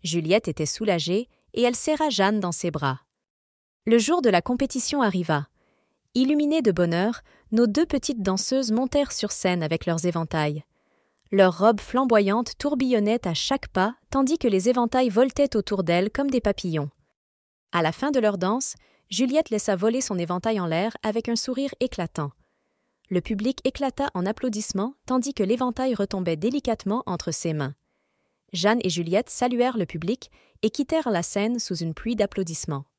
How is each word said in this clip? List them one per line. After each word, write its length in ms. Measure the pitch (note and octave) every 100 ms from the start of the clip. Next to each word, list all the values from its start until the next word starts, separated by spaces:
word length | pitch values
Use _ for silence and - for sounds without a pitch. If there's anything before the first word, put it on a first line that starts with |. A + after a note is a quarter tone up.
Juliette 440 | E3 E3 D#3 F#3 G3
était 200 | D3 D3+
soulagée 600 | - G#3+ F3 D3+ F#3+ B3+ _ _
et 100 | -
elle 140 | A#3+ B3
serra 340 | - D4+ D#4
Jeanne 280 | G#3 G3 G#3+
dans 140 | F3+
ses 180 | E3 F3
bras. 300 | D3+ C#3 C3 _ _ _ _ _ _ _ _ -
Le 120 | A#3
jour 240 | A3 F4
de 80 | B3
la 120 | F3+
compétition 600 | - B3 C4+ B3+ - C#4+
arriva. 460 | A3+ F3+ E3+ D3+ C#3+ _ _ _ _ _ _
Illuminées 480 | B3 C4 D4 D4 D#4+
de 80 | A3+
bonheur, 520 | F3+ F3 E3+ G3+ A#3+ _ _ _
nos 160 | A3 A#3+
deux 200 | G#3+ E4+
petites 360 | C#4 - A#3+
danseuses 500 | F#3+ F#3+ - C4 A#3+
montèrent 400 | A3 C4 C#4+ C#4+
sur 200 | - G#3
scène 300 | - F#3+ F3+
avec 220 | D#3 E3
leurs 220 | - E3 F3
éventails. 580 | E3+ E3 D#3+ D3+ D3+ - _ _ _ _ _ _
Leurs 260 | G3 F#3 E3
robes 220 | G#3 G#3+
flamboyantes 760 | - B3 C4 A3 G3 G#3+ A#3+ -
tourbillonnaient 680 | C#4+ C#4 B3+ A#3 G#3 A#3 F3+
à 80 |
chaque 340 | D#3+ - C4+ -
pas, 280 | - G3 B3 _
tandis 280 | C4+ C4+ D#4+
que 80 | B3
les 220 | F#3+ G3
éventails 400 | B3 A#3 C4 B3+
voltaient 480 | G3+ C4 - C#4+ A3
autour 260 | - F#3+
d'elles 280 | E3+ E3+ G3+
comme 200 | - C#4
des 100 | C4
papillons. 500 | G#3 G3 F3+ D#3+ C#3+ _ _ _ _ _ _ _ _
À 100 | F3
la 80 | D#3+
fin 220 | - C#4+
de 80 | C4+
leur 180 | G#3+ G3
danse, 360 | F#3 A#3 - - _ _ _
Juliette 400 | F#3+ B3+ D4 -
laissa 240 | G#3+ -
voler 260 | F#3+ G#3+ A#3+
son 180 | - F#3+
éventail 420 | E3+ F3+ A3+ G#3+
en 60 | E3+
l'air 300 | D#3+ G#3 -
avec 260 | A3 G#3+ A3+
un 60 |
sourire 360 | A#3 - B3+ C#4 -
éclatant. 500 | B3+ - E3+ - C#3+ _ _ _ _ _ _ _ _
Le 100 | F3+
public 400 | - G#3 A3 -
éclata 460 | C4+ - C4+ - C#4
en 120 | F3+ F#3
applaudissements, 680 | A3 B3+ G#3 - F#3+ A3+ - -
tandis 280 | B3+ C4
que 80 | C4+
l'éventail 520 | F#3+ A#3+ B3+ A#3 C4
retombait 420 | A3+ G3 G3 F3 D#3+
délicatement 680 | G3+ C#4 B3 A3 G3 G#3 -
entre 260 | F3 -
ses 200 | D#3 E3+
mains. 220 | D#3 C3+ C#3+ _ _ _ _ _ _ _
Jeanne 280 | F3+ G3 A#3+
et 60 | F#3
Juliette 400 | E3 E3 F#3 B3+
saluèrent 460 | - B3 A#3+ B3 A#3+
le 100 | E3+
public 440 | E3 E3+ B3+ - _ _ _
et 80 | A3
quittèrent 400 | - C4+ D#4+ C4+
la 140 | F#3
scène 340 | F3 G3+ G#3+ B3
sous 180 | - E3+
une 180 | E3
pluie 220 | D#3 A3+ A#3
d'applaudissements. 680 | G3+ - F3 D#3+ - C#3+ C#3